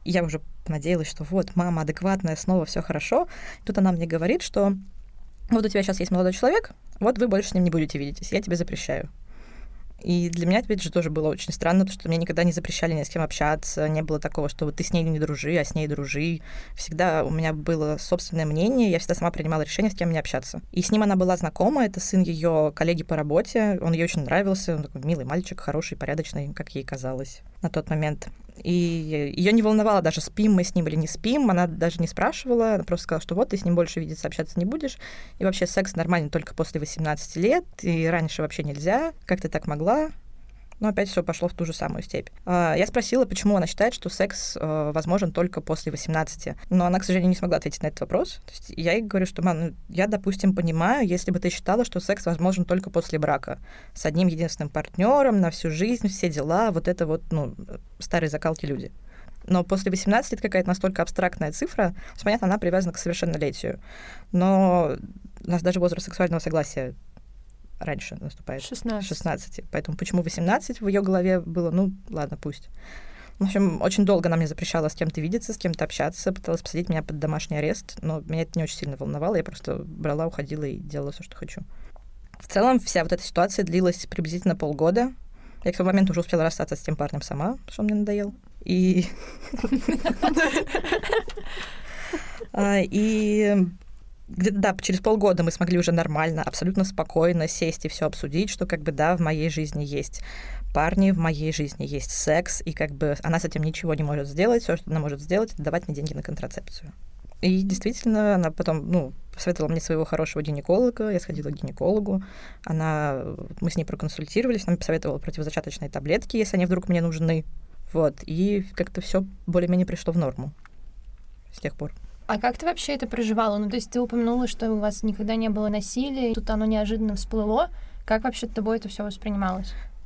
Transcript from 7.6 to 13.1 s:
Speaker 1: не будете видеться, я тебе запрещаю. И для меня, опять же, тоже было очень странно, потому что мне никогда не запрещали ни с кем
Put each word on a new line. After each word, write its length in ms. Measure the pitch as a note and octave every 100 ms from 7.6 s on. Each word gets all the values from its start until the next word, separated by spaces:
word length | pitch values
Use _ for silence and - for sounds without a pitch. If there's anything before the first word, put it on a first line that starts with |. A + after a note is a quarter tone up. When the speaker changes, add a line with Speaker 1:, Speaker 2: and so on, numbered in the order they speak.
Speaker 1:
не 60 | F3
будете 280 | E3 D#3 D3+
видеться, 360 | C#3+ - -
я 80 | -
тебе 140 | G#3+ E3+
запрещаю. 520 | F3 F#3+ - C#3+ D3 - - - - - - - - -
И 300 | - F3 F3
для 160 | E3+ E3+
меня, 140 | G3
опять 200 | - G#3
же, 120 | E3
тоже 180 | F3 D#3+
было 180 | D#3 D3+
очень 240 | - -
странно, 320 | - E3 F#3
потому 140 | F#3+ -
что 100 | -
мне 100 | E3
никогда 260 | E3+ D#3+
не 80 | F3
запрещали 400 | E3+ D#3+ - E3
ни 100 | D#3+
с 60 |
кем 120 | C#3+